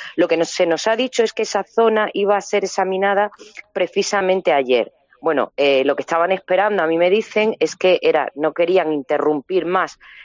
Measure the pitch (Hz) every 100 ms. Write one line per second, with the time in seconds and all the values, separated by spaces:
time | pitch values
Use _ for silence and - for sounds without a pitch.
0 | - - 170 165 165 - 175 160 220 226
1 | 254 - 220 - 220 202 190 - 226 220
2 | 214 202 196 202 190 208 190 - 190 190
3 | 196 196 208 - - - - 190 180 202
4 | - 202 185 190 180 143 127 123 104 -
5 | _ _ 156 147 113 - 143 135 135 143
6 | - 165 175 190 - 180 208 202 160 165
7 | 180 208 214 214 214 - 160 - 180 175
8 | 156 156 131 139 156 - 170 185 156 151
9 | 131 147 143 151 - 185 165 185 160 -
10 | - -